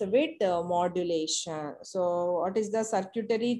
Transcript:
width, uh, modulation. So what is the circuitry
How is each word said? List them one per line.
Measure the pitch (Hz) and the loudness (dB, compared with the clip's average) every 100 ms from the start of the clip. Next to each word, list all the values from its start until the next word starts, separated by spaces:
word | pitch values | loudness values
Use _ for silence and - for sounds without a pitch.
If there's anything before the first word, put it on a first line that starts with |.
| 196 | 2
width, | 240 311 - 190 | 2 2 0 0
uh, | 175 175 175 | 0 0 2
modulation. | 175 180 170 165 156 - 170 156 147 - - | 2 0 0 0 0 -4 -4 -6 -8 -10 -8
So | 190 180 175 175 175 | -2 0 0 0 0
what | 180 214 | 0 0
is | 208 220 | 0 0
the | 220 | 0
circuitry | 196 190 226 220 226 240 240 | 0 -2 -4 -2 0 0 -2